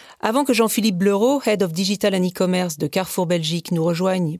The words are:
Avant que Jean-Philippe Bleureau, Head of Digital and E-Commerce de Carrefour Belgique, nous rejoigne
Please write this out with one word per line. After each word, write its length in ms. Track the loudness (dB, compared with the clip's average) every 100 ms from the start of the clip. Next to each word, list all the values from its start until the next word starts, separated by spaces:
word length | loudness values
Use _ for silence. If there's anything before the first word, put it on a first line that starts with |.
| -20 -6
Avant 220 | -2 0
que 100 | 2
Jean-Philippe 440 | 2 2 2 0 2
Bleureau, 440 | 2 2 2 2 0
Head 180 | 0
of 80 | 0
Digital 420 | -2 -2 0 0
and 140 | 2 0
E-Commerce 500 | 0 0 0 -2 -4
de 100 | -4
Carrefour 380 | -2 -4 -2 0
Belgique, 460 | 0 -2 -4 -2
nous 120 | 0
rejoigne 540 | 0 0 0 0 -2 -4